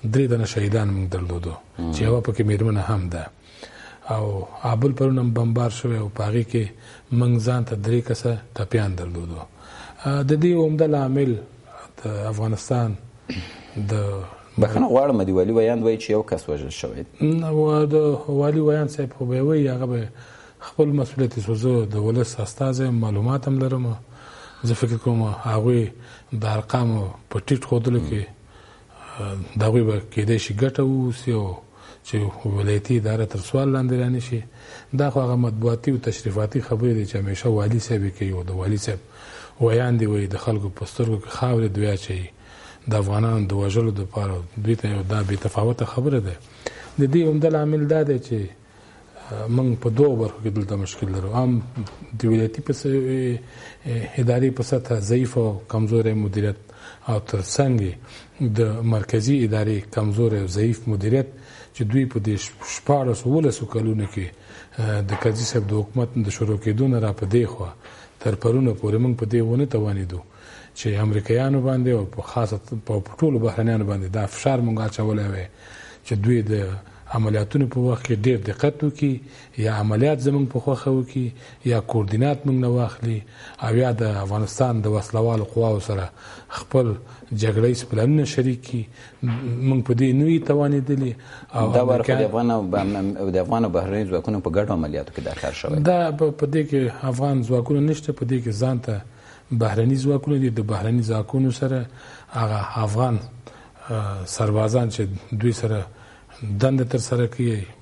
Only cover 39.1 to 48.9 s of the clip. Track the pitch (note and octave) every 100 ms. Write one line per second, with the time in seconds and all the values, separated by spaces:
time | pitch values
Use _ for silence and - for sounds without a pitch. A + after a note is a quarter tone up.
39.1 | - - - - - A#2 A2+ B2 A#2+ A2
40.1 | G#2 G2 G2 - G#2+ G2+ F#2 G#2+ - A2+
41.1 | G#2+ - - B2+ A#2+ A2 G2+ G#2 G2 -
42.1 | F#2 F2+ - - - - - - A2 G2
43.1 | G#2 A2+ A2+ G2+ G2 G2+ G#2 A2+ G2+ F#2
44.1 | - G2 F2+ F2 - G#2 A2+ G#2+ G2+ F#2+
45.1 | G#2+ G2 G2+ G2+ - A2 B2 A2+ - C3+
46.1 | C3+ G2 E2+ - - - - - - C#3
47.1 | E3 D#3+ D3+ D#3+ D#3 D3+ D#3 D3 D#3+ D3
48.1 | C3 - A2+ F#2+ - - - -